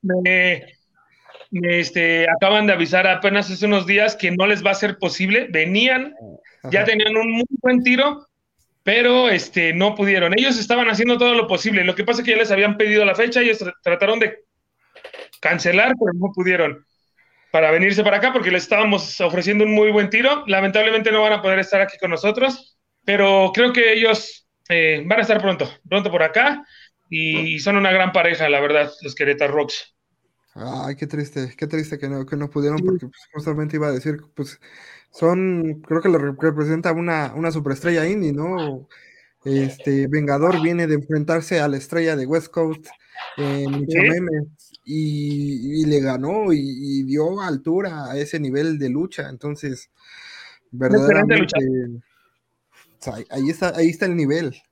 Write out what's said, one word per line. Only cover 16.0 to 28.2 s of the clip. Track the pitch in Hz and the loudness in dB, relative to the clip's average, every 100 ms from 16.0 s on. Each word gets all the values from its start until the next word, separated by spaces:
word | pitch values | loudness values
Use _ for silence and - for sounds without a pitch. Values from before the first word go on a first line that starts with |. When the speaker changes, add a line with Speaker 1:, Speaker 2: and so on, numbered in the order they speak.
| 214 | -2
Speaker 1:
no | 175 190 | -2 -4
pudieron | 190 180 180 156 143 _ _ _ _ _ _ _ | -2 0 2 0 -4 _ _ _ _ _ _ _
para | 165 156 | 0 2
venirse | 165 190 202 | 4 2 2
para | 214 202 | 2 2
acá | 247 | 2
porque | 254 185 | 0 0
les | 180 | -2
estábamos | 170 208 220 202 - - | 0 0 2 0 -2 -2
ofreciendo | 180 180 175 208 | -2 0 0 2
un | 214 | 2
muy | 214 214 | 4 4
buen | 208 196 | 4 2
tiro. | 220 254 294 214 | 2 2 0 0
Lamentablemente | 190 190 208 220 220 214 | 0 2 2 2 2 2
no | 214 | 2
van | 214 | 2
a | 214 | 2
poder | 196 190 | 2 0
estar | 190 196 | 2 0
aquí | 196 - | 0 -2
con | 180 | -6
nosotros, | 165 196 214 262 254 - _ _ _ - | -2 -2 0 -2 -2 -14 _ _ _ -2
pero | 202 196 196 190 | 2 4 6 4
creo | 196 247 | 4 2
que | 247 226 | 4 4
ellos, | 220 226 220 - - _ _ _ | 4 4 2 -2 -18 _ _ _
eh, | 170 160 156 160 | 2 2 0 0
van | 220 | 0
a | |
estar | 226 208 | 2 2
pronto, | 190 170 - - - | 2 -2 -4 -6 -2
pronto | 196 202 | -2 0
por | 254 | 0
acá | 160 185 262 294 - - - _ _ | 2 2 0 0 -10 -20 -20 _ _
y | 160 160 156 160 160 | -6 -4 -2 -4 -4
son | 143 202 | 0 2
una | 196 | 2
gran | 190 185 | 2 2
pareja, | 185 | 2